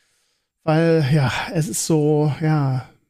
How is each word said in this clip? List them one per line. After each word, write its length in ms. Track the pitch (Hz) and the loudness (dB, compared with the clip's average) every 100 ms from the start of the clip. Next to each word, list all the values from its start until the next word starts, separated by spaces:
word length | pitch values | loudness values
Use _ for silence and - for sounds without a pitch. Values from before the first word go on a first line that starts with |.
| _ _ _ _ _ _ | _ _ _ _ _ _
Weil, 420 | 160 160 165 165 135 | -2 2 2 2 2
ja, 180 | 156 131 - - | 2 0 -2 -4
es 140 | 170 165 | -4 -4
ist 180 | - - | -6 -2
so, 480 | 160 147 151 151 131 | 0 2 2 0 -2
ja, 480 | 156 156 139 131 - _ _ | 0 0 0 -2 -8 _ _